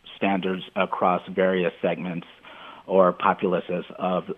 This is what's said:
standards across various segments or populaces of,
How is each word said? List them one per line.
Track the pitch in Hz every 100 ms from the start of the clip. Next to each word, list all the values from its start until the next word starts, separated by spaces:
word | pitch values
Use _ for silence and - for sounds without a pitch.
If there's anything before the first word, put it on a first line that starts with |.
| - -
standards | 101 98 95 92 - -
across | 90 - 95 87 -
various | 95 92 92 85 -
segments | 92 85 90 85 - - - - - - -
or | 95 90
populaces | 87 95 92 98 87 - 87 - -
of, | 92 90 90